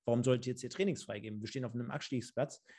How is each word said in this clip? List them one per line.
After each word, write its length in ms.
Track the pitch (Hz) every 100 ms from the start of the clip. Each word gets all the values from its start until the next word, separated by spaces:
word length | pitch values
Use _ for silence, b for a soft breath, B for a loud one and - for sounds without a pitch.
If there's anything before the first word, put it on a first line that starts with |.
| -
Warum 180 | 120 123
sollte 160 | 127
es 60 | 123
jetzt 140 | 123
hier 80 | 123
Trainingsfrei 500 | - 196 147 - 107
geben? 220 | 110 107
Wir 40 | 107
stehen 200 | 135 123
auf 80 | 117
einem 160 | 120
Abstiegsplatz, 760 | 143 - 131 113 - 127 - _